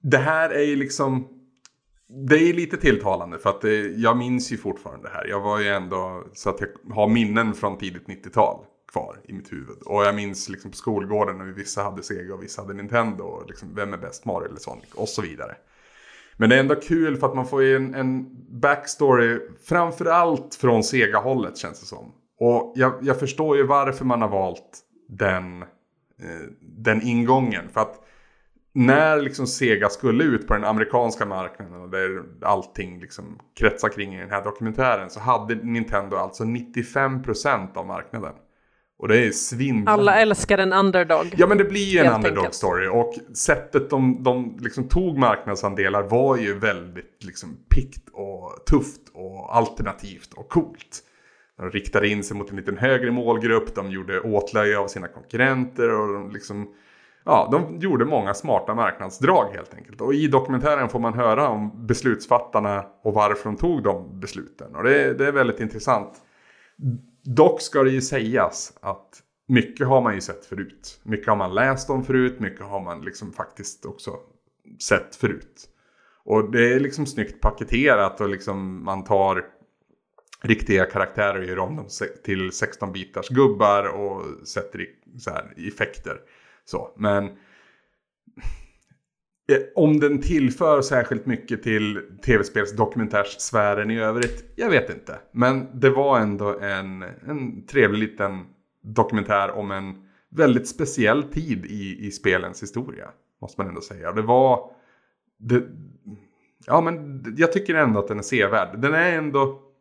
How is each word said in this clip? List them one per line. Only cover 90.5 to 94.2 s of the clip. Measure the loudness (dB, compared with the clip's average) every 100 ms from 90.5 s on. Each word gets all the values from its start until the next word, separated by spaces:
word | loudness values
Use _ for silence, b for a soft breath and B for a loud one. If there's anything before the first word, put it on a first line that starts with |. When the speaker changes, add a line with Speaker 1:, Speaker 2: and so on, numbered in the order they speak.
| 2 4 4
Speaker 1:
särskilt | 4 0 0 -4 -2
mycket | -4 -4 -6
till | 0 0 0 -4 -10 -12
T | 2 2
V-spelsdokumentärssfären | 2 -2 -4 0 -2 0 -2 0 -2 -4 -4 0 2 0 -2
i | -2
övrigt, | -2 0